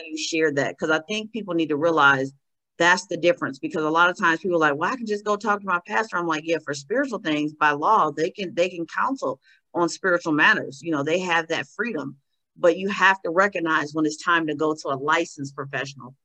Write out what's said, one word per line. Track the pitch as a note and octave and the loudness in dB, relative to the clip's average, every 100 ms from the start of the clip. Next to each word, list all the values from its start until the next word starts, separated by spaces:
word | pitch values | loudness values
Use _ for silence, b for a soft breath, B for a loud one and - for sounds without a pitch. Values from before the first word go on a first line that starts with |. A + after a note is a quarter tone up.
you | D#3+ D#3 | -6 -8
shared | - D#3+ D#3 C#3+ | -4 0 2 2
that, | A#2 - | -2 -2
'cause | D#3+ | 0
I | D#3 D#3+ | 0 0
think | G#3+ A3 | -6 -6
people | A3 G3 | -8 -4
need | E3 D#3 | -2 0
to | C#3+ | 0
realize | E3+ D3+ C#3 C3+ C3+ - _ _ _ - | 2 4 6 4 0 -8 _ _ _ 0
that's | E3+ F3+ - | 4 4 0
the | E3+ | 0
difference, | E3+ E3+ C3+ C3+ | 2 2 -2 -6
because | D#3 E3+ | -6 -2
a | D#3 | 0
lot | E3 F3 | 4 2
of | F3+ | 4
times | F3 D#3+ | 0 0
people | F#3+ E3+ | 0 2
are | |
like, | D3+ C#3+ | 2 2
"Well, | F#3 | -2
I | B3 | -4
can | G#3+ | -4
just | G#3 | -4
go | G#3+ G3+ | -2 -2
talk | A3 G#3 | 0 -2
to | G3 | -2
my | F3+ - | -4 -2
pastor." | A3 A3 F#3 | -4 -2 -2
I'm | E3+ | -2
like, | D3+ | -2
"Yeah, | E3 D#3+ | -2 -2
for | D3 | -4
spiritual | C#3+ - B3 C#4 G3 | -8 -4 -2 -2 -4
things, | E3 D3+ D3+ | -2 0 -2
by | D3+ D3+ | 0 0
law, | C#3+ F3 G#3+ D#3 | 2 4 4 2
they | C#3+ E3+ | 0 -4
can, | G#3 F3+ | -4 -4
they | E3 F#3 | -2 -2
can | F3+ E3 | -2 -8
counsel | F#3+ A3+ C4+ C#3+ - b b _ | -4 -4 -2 -6 -8 b b _
on | E3+ E3+ | -2 -2
spiritual | - F#3+ F3 E3+ | -2 0 0 2
matters. | D3+ F#3+ G3+ - C#3 | 4 4 4 -2 -8
You | E3 | -4
know, | D3 | -2
they | D3 F3+ | 0 0
have | F#3 E3 D#3+ | 0 -2 0
that | C#3+ C3 | -4 -4
freedom, | - A#3 D#3+ C#3 - _ _ _ - | -6 -4 -6 -8 -12 _ _ _ 0
but | E3+ F3+ | 2 2
you | G3 | 0
have | F#3 F#3+ F#3+ | 4 4 4
to | F3 | 0
recognize | E3 G3+ F#3 E3 D#3+ D3 | 2 2 0 0 0 0
when | D#3 D3+ | -2 -2
it's | D3+ | -2
time | F3+ E3+ D#3 | 0 0 0
to | |
go | D3 D#3 | -2 -2
to | D#3 D#3+ | -2 -4
a | C3+ | -4
licensed | D3 E3 E3 - C#3 C#3+ | 0 0 0 -6 -10 -10
professional." | C#3 C3 C3+ C#3 B2+ - | -8 -6 -8 -10 -18 -20